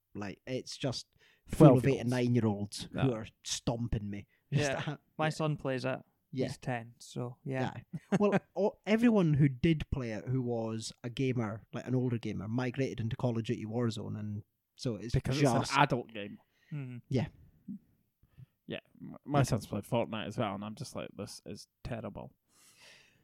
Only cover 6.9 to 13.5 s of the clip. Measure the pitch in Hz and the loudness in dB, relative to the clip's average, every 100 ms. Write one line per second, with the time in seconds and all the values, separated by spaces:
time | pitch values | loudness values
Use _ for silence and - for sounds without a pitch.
6.9 | - - 139 123 - 143 131 117 - - | -16 -12 -8 -8 -8 -6 -2 -2 -6 -12
7.9 | 165 - 202 208 190 - 175 202 - 185 | -12 -2 0 2 2 -2 -2 -2 -2 0
8.9 | 226 240 214 170 143 147 123 165 156 - | 4 6 6 6 6 4 4 2 2 0
9.9 | 135 117 104 127 131 120 117 113 110 110 | -4 -4 -4 -2 -2 0 -2 -2 -4 -8
10.9 | - 123 117 131 123 110 110 - 120 - | -10 -8 -2 0 0 -2 -4 -10 -10 -2
11.9 | 127 127 117 110 92 101 120 127 135 127 | 0 2 -2 -4 -6 -4 -2 -2 -2 -2
12.9 | 104 113 - 123 113 110 | -2 -4 -2 0 0 -2